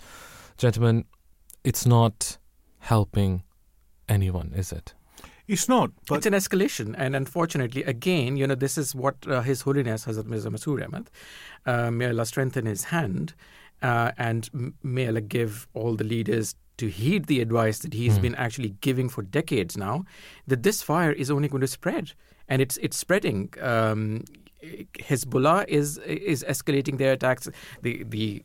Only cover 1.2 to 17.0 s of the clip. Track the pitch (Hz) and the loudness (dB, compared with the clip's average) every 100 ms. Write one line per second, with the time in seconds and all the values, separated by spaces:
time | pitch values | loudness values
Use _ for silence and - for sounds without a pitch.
1.2 | _ _ - - 131 - 120 117 113 - | _ _ -20 -4 -2 2 6 8 6 2
2.2 | - - - _ _ _ - 110 101 104 | -6 -10 -20 _ _ _ 2 2 4 2
3.2 | 98 90 - _ _ _ _ _ - 104 | 2 0 -4 _ _ _ _ _ 0 2
4.2 | 95 87 80 95 90 80 - - _ - | 2 -2 -4 -6 -6 -8 -12 -20 _ -20
5.2 | - - - 196 - 254 - - - 147 | -20 -14 -4 0 4 4 2 -2 -2 0
6.2 | 220 196 - 185 196 - 107 - 135 135 | 4 2 2 2 2 0 -6 -4 -2 -2
7.2 | 131 175 165 143 120 131 - 117 180 175 | -2 -2 0 0 -2 -2 -4 -2 0 2
8.2 | 127 139 135 127 139 165 131 131 135 - | 2 0 0 0 0 -2 -4 -2 -2 -2
9.2 | - 127 123 131 139 139 117 110 113 110 | -2 0 0 0 0 0 0 -2 -4 -6
10.2 | 110 110 110 110 151 135 - - - - | -4 -6 -4 -6 -4 -4 -4 -8 -12 -18
11.2 | - - - - 127 120 117 117 123 117 | -20 -20 -20 -8 -2 0 0 0 0 0
12.2 | 113 139 131 127 110 98 - 170 113 175 | -2 -2 -2 -2 -2 -4 -2 -2 -2 -2
13.2 | 156 - - - - - 127 117 117 - | -6 -10 -20 -20 -20 -4 0 2 0 0
14.2 | 120 113 113 131 123 - 135 127 120 110 | -2 -2 -4 -8 -8 -8 -6 -2 -2 -2
15.2 | 104 120 113 107 - 117 117 113 113 117 | -2 -2 -2 -6 -12 -6 -2 -2 -2 -2
16.2 | 101 113 104 - _ - 110 87 | 0 0 -2 -8 _ -8 -6 -2